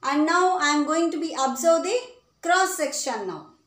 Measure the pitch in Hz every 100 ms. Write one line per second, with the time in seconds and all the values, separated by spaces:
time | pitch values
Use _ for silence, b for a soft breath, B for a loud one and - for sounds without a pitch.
0 | 262 285 311 349 370 370 294 294 294 320
1 | 339 311 320 262 269 247 339 330 349 480
2 | 508 - _ _ 339 359 381 370 285 -
3 | - 226 196 160 151 _